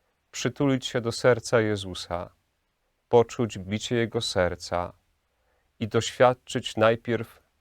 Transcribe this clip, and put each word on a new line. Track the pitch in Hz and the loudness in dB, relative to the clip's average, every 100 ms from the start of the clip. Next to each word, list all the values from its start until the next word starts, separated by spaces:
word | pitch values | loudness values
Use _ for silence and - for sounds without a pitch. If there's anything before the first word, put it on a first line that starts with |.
| _ _ _ | _ _ _
przytulić | - 131 - 143 131 - | -6 -4 0 0 0 -2
się | 127 | -4
do | 113 | -4
serca | - 131 120 - 120 | 2 4 4 2 2
Jezusa, | 107 104 92 90 - 87 90 _ _ _ _ _ _ _ _ | 2 -2 -6 -10 -8 -8 -10 _ _ _ _ _ _ _ _
poczuć | 120 117 - 113 101 | 4 4 0 -6 -6
bicie | 92 107 - 120 | -6 -6 -2 -2
Jego | 113 117 | -2 -4
serca | - 98 87 87 - 87 87 - _ _ _ _ _ _ _ - | -2 0 0 -2 -6 -4 -4 -10 _ _ _ _ _ _ _ -10
i | 110 | -4
doświadczyć | 117 - - 123 127 - 127 - - | -2 -2 4 4 4 -4 -8 -4 2
najpierw | 110 117 - 113 113 - _ _ | 4 2 -2 -4 -4 -16 _ _